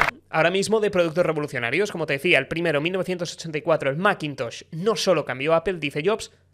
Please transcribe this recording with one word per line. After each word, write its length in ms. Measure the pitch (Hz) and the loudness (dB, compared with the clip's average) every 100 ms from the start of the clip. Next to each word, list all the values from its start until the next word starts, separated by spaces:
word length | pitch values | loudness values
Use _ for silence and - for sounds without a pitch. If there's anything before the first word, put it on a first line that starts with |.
| - - - | 4 -2 -4
ahora 220 | 160 165 | 0 2
mismo 280 | 190 190 220 | 2 2 2
de 120 | 208 | 2
productos 340 | 180 170 156 160 | 2 2 2 0
revolucionarios. 680 | 156 147 135 117 147 202 | 0 -2 -4 -2 0 0
Como 140 | 180 151 | -2 -2
te 80 | |
decía, 240 | 139 180 143 | 0 4 4
el 100 | 135 | 4
primero, 320 | 160 170 143 | 0 0 0
mil 120 | 156 | 0
novecientos 400 | 185 180 180 175 | -2 -2 -4 -6
ochenta 240 | - 160 156 | -8 -8 -4
y 40 | |
cuatro, 260 | 156 156 139 | 0 2 2
el 80 | 143 | 0
Macintosh, 640 | 202 185 151 135 117 - - | 0 0 -4 -6 -8 -8 -12
no 240 | 160 196 220 | -4 -2 0
solo 300 | - 165 139 | 2 2 0
cambió 300 | 131 143 165 | -4 2 2
Apple, 240 | 165 180 | 2 -4
dice 240 | 147 147 156 | -4 -2 -2
Jobs, 260 | 214 - - _ | -2 -4 -16 _